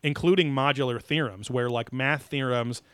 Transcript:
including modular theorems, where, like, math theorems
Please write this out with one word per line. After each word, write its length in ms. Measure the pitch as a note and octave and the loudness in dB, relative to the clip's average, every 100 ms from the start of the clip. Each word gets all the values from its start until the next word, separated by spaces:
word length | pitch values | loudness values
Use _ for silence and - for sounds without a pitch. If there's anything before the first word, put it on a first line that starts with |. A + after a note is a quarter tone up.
including 480 | D3+ C#3+ E3+ F#3+ D3+ | -4 2 4 4 4
modular 500 | C3+ C#3 C3+ C3 A#2 | 2 2 2 0 -4
theorems, 480 | - D3+ B2+ F#2+ G#2 | -2 -2 -2 -4 -4
where, 180 | B2 B2 | -2 0
like, 240 | A#2+ A2+ | -2 -4
math 300 | C3 C3+ D3 | -2 0 0
theorems 580 | - C#3+ C3 B2 A#2+ A#2 - | -2 -4 0 0 -2 -6 -12